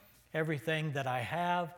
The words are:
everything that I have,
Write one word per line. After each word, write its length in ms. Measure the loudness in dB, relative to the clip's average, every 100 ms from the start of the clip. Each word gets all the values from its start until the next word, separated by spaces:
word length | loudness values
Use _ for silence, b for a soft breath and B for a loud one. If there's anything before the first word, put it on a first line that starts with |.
| b b b
everything 580 | -2 0 0 0 0 0
that 140 | 0 0
I 140 | 0
have, 520 | 0 0 2 2 0